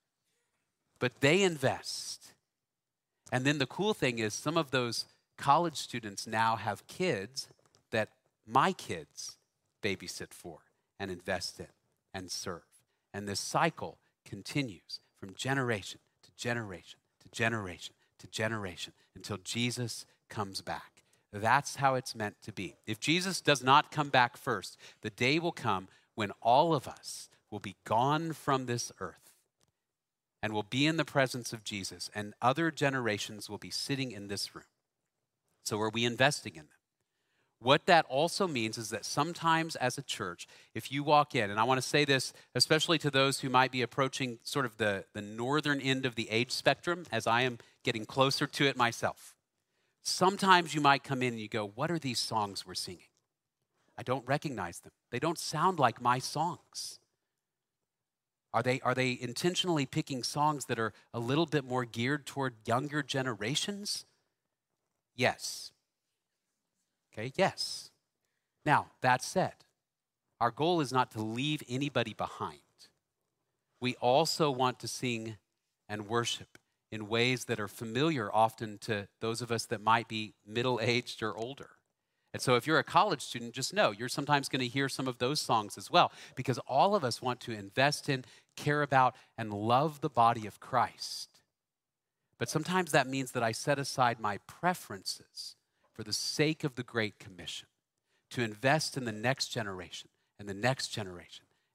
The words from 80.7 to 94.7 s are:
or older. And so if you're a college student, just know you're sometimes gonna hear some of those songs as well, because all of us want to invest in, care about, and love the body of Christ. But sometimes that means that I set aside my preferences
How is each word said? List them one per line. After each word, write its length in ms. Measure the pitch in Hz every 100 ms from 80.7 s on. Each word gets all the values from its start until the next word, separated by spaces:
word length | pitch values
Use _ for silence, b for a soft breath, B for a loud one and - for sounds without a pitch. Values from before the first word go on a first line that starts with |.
| 120 113 123 - -
or 140 | 110 95
older. 340 | 120 139 - _ _ _ _ _ _
And 80 | -
so 140 | -
if 140 | 123 139
you're 100 | 156
a 60 |
college 380 | - 170 208 147
student, 320 | - 120 117
just 200 | 135 131
know 160 | 196 156
you're 180 | 104 127
sometimes 400 | - 143 143 135
gonna 160 | 135
hear 240 | 123 131 139
some 200 | - 131
of 100 | 117
those 220 | 123 151
songs 360 | - 120 104 -
as 140 | 98
well, 220 | 165 135 B B -
because 220 | 135 123 -
all 260 | 131 185
of 80 | 208
us 180 | 127 -
want 200 | 123 120
to 120 | -
invest 560 | 110 98 131 139 147 -
in, 160 | 131 - B B
care 280 | - 147 147
about, 340 | 143 135 127 - B B
and 160 | 113
love 480 | 101 110 123 160 147
the 100 | 151
body 360 | - 117 117 107
of 140 | -
Christ. 800 | - 123 104 - - - - _ _ _ _ _ _ _ _ _ _ -
But 100 | 120
sometimes 440 | 156 156 185 165
that 160 | 156 131
means 240 | 135 131
that 100 | 127
I 80 | 113
set 300 | 113 - 139
aside 400 | 135 - 120 113
my 180 | 107 101 -
preferences 1080 | - 175